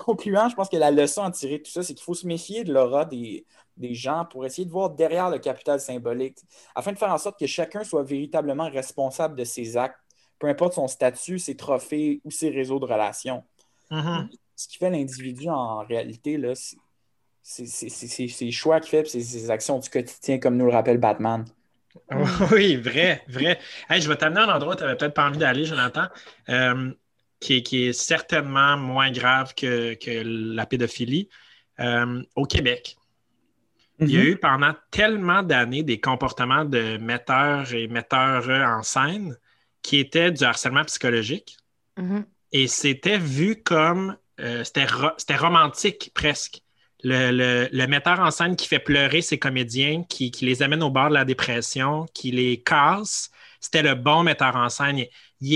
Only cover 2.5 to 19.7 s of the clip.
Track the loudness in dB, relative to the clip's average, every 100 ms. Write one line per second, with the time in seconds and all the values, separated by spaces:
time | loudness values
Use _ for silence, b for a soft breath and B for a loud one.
2.5 | -8 0 4 4 2 -2 -6 -10 -12 b
3.5 | b b -14 -10 -8 -4 -4 -6 -10 -10
4.5 | -8 -8 -4 -4 0 0 0 -2 -2 -4
5.5 | -6 -2 -4 -4 -8 -6 -4 -6 -8 _
6.5 | b b -8 -8 -4 -2 -2 -4 -6 -6
7.5 | -4 -6 -6 -6 -4 -4 -6 -4 -2 -2
8.5 | -4 -4 -6 -8 -4 -4 -2 -4 -4 -8
9.5 | -8 -6 -2 -4 -6 _ _ _ _ -2
10.5 | 0 0 0 -4 0 0 0 -6 -8 -8
11.5 | -8 -4 -4 -2 -2 -2 -2 -6 -6 -4
12.5 | -2 -2 -4 -2 0 0 -4 -8 -10 -12
13.5 | _ _ _ _ -6 -4 -4 -6 -14 _
14.5 | -16 -16 -4 -2 -2 -4 -8 -12 -10 -6
15.5 | -4 -4 -6 -6 -6 -6 -8 -6 -4 -4
16.5 | -6 -10 -18 _ _ _ _ _ _ -20
17.5 | -16 -12 -10 -12 -12 -12 -8 -8 -6 -6
18.5 | -2 2 2 2 0 0 -4 -8 -8 -4
19.5 | -4 -2